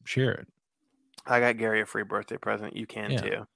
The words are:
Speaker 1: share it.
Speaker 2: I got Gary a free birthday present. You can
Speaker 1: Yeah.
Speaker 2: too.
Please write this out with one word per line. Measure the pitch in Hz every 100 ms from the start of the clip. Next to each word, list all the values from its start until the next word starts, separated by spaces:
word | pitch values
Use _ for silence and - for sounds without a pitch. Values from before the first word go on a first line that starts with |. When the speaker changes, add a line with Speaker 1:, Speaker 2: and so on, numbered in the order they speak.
| -
Speaker 1:
share | - 127
it. | - - _ _ _ _ _ _ - -
Speaker 2:
I | 120
got | 120 113
Gary | 113 107
a | 104
free | 107
birthday | 101 104 101 -
present. | 107 107 104 -
You | 110
can | 110 107
Speaker 1:
Yeah. | 131
Speaker 2:
too. | 104 98 107